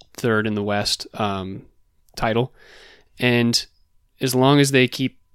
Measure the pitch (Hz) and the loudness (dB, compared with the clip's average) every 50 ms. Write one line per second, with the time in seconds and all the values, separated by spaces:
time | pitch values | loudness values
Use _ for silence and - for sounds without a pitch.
0 | _ _ - - - 120 110 107 107 110 107 104 101 104 104 104 101 - - - | _ _ -10 -4 -2 0 0 2 0 0 -2 -2 -2 -2 -2 -2 -2 -2 -4 -6
1 | - - - - 110 101 98 95 95 95 98 - - - _ _ _ _ _ _ | -8 -10 -8 -6 -6 -4 -4 -6 -8 -10 -12 -14 -16 -20 _ _ _ _ _ _
2 | _ _ _ - - 113 110 117 123 - - _ - - - - - - - _ | _ _ _ -6 -4 -2 0 -2 -2 -4 -8 _ -20 -20 -20 -20 -20 -20 -20 _
3 | _ _ _ - 127 123 120 120 117 117 117 - - - _ _ _ _ _ _ | _ _ _ -4 0 0 2 2 2 0 0 -2 -4 -8 _ _ _ _ _ _
4 | _ _ _ _ 135 127 120 127 131 135 143 143 143 139 139 127 127 123 - - | _ _ _ _ -4 -2 0 2 4 4 6 4 4 4 4 2 2 2 0 -4
5 | 131 127 - _ _ _ | -6 -6 -6 _ _ _